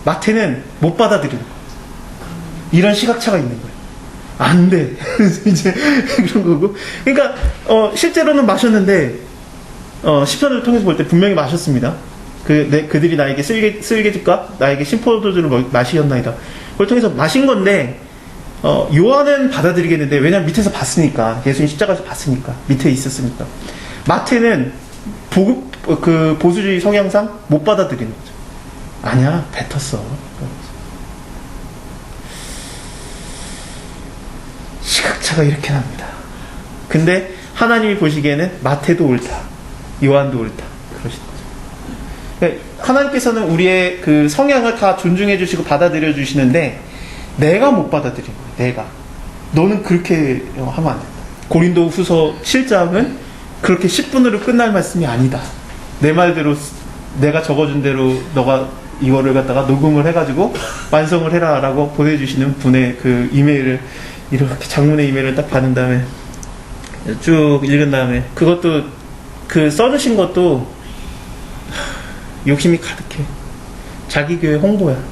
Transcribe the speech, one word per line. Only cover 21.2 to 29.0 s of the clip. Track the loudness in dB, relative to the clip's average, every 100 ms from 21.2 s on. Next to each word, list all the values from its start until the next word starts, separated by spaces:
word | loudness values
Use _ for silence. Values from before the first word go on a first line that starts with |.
| 0 0
예수님 | 0 2 0
십자가에서 | 0 0 0
봤으니까. | -4 -6 -2 -2 -4 -10 -2
밑에 | 2 2
있었으니까. | 2 -2 -4 -6 -6 -10 -10 -12 -12 -14 -6 0
마태는 | 0 2 4 4 2 0 -6 -16 -14 -14 -14 0
보급, | 2 4 2 -2 -12 -2 0
그 | 2 4 2 4
보수주의 | 2 2 0 2
성향상 | 2 2 2 0 0 -8 -2
못 | 0
받아들이는 | 2 2 0 -2 -6
거죠. | -10 -16 -16 -16 -16 -16 -16 -16 -10